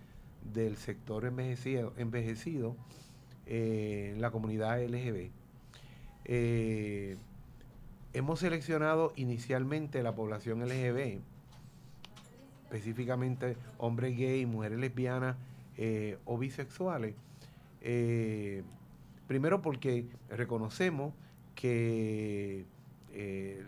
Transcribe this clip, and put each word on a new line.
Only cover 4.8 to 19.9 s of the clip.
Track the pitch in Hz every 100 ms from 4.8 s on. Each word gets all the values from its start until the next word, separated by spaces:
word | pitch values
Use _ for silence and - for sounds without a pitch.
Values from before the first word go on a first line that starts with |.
L | 120 120
G | 123
B. | 98 90 - - - - - - - - -
Eh, | - 123 117 117 113 107 104 101 98 95 - - - - - - - - -
hemos | 123 139 165
seleccionado | 180 165 143 156 156 160 160 139
inicialmente | 123 117 120 127 131 156 151 139
la | 117
población | 107 107 107 117 113
L | 123
G | 131 127
B, | 123 131 98 - - - - - - - - - - - - - -
específicamente | - 110 110 117 120 123 127 127 123 117 - -
hombres | 117 117 127 120
gay, | 131 131 120
mujeres | 110 107 113
lesbianas, | 131 123 127 127 127 127 - - - -
eh, | 110 110 107 95
o | - 120
bisexuales. | 135 139 127 - 185 151 110 - - - - - - -
Eh, | - 120 117 117 110 107 101 98 - - - - - - -
primero | 135 156 196
porque | 156 131 135